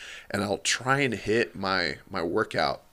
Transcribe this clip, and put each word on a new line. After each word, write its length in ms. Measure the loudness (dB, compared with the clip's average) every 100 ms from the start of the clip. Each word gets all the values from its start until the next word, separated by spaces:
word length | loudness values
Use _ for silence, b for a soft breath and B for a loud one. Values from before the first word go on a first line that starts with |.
| B B B
And 120 | -4
I'll 140 | -2 0
try 400 | 0 0 2 2
and 140 | 2
hit 420 | 0 2 2 2 -2
my, 420 | 0 0 0 -2 -8
my 120 | -4
workout 600 | -2 0 0 0 0 0 -8